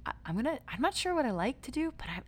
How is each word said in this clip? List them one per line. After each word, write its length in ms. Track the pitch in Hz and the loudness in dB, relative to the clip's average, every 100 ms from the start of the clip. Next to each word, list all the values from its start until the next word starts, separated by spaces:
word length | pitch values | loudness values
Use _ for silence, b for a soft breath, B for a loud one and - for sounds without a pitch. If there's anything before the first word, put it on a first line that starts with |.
| - | -8
"I, 60 | - | -6
I'm 120 | - 175 | -2 0
gonna, 240 | 262 320 - | 0 -2 -4
I'm 120 | 180 | 0
not 140 | 330 | 2
sure 180 | - 359 | 2 2
what 140 | 339 254 | 4 4
I 60 | |
like 280 | 180 196 269 | 2 0 0
to 100 | - | -4
do, 200 | 302 320 - | -2 -2 -2
but 80 | - | -6
I, 120 | 175 | -6